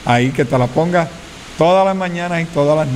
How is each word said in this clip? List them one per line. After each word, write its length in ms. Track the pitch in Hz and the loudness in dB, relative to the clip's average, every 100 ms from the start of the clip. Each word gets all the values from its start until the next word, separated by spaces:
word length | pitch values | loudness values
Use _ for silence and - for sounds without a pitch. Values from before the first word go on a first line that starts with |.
| - | 0
ahí 240 | 120 127 | 2 2
que 160 | 131 139 | 0 0
te 100 | 131 | 0
la 100 | 123 | 0
pongas 420 | 147 170 175 165 - - - - - | 0 0 0 0 -6 -18 -18 -8 0
todas 260 | 160 190 | 4 4
las 100 | 190 | 2
mañanas 460 | 190 185 175 175 170 | 0 -4 -4 -4 -4
y 60 | 165 | -2
todas 280 | 147 143 | 0 2
las 140 | 156 147 | 2 0